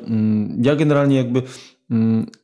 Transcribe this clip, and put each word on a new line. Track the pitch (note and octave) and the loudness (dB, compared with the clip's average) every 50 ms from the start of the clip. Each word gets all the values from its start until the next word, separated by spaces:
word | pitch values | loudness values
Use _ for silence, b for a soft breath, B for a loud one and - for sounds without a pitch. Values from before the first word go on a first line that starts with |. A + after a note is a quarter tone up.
| - - | -4 -4
mm, | A2+ A2 G#2+ G#2+ G#2+ G#2+ G#2 G2+ - - A#2 | -2 0 0 2 0 0 -2 -2 -2 -2 0
ja | C3+ D3+ | 2 2
generalnie | D3 D#3+ D3+ D3 C#3+ C#3+ C#3 C3+ C3 | 2 2 2 2 2 2 2 2 2
jakby, | B2+ A#2 B2 C3 B2+ B B B B B B B _ - | 0 0 -2 -2 -4 B B B B B B B _ -4
mm, | A#2+ A2+ A2 A2+ A2+ A2+ A2 - - - | -2 0 2 2 2 0 -2 -4 -8 -18